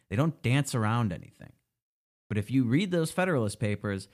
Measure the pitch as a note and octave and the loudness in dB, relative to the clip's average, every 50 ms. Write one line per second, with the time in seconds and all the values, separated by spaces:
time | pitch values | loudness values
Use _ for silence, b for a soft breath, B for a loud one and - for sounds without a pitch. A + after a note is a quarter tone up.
0 | b b - G#2+ D3 E3 D3+ - - A#2 B2 C#3+ C#3 - - B2 A2 G#2+ A2+ A#2+ | b b -2 0 0 0 -2 -2 -2 0 2 2 0 0 -2 0 0 0 0 0
1 | A#2+ G2+ E2+ - G1+ G1+ - _ - G1+ - _ _ _ _ _ _ _ _ _ | 0 0 -2 -6 -10 -18 -20 _ -20 -20 -20 _ _ _ _ _ _ _ _ _
2 | _ _ _ _ _ _ G#2 G#2+ G2+ - B2 C3+ B2+ A2+ B2+ D3+ G#3 F#3 F3+ E3+ | _ _ _ _ _ _ -4 -4 -2 0 2 2 2 4 4 2 2 2 0 0
3 | D#3+ D#3 - - F3+ F#3 E3+ C3+ A2 G2+ - - G#2+ G#2 G#2 G2+ - G#2 G2 F#2+ | 0 0 0 0 0 2 2 0 0 -2 -2 -4 -2 -4 -4 -4 -4 -4 -4 -6
4 | F#2 b | -8 b